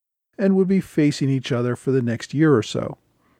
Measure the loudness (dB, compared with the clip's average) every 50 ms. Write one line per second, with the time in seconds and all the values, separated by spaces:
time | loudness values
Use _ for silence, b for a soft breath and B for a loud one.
0 | _ _ _ _ _ _ _ -2 0 2 2 2 2 2 0 -2 -2 -2 0 0
1 | 2 2 2 0 -2 -2 -2 -2 -2 -4 -4 -2 -2 -2 -4 -4 -2 -2 0 0
2 | 0 -2 -4 -6 -8 -6 -2 2 4 4 4 4 2 0 -6 -8 -8 -8 -10 _
3 | _ _ _ _ _ _ _ _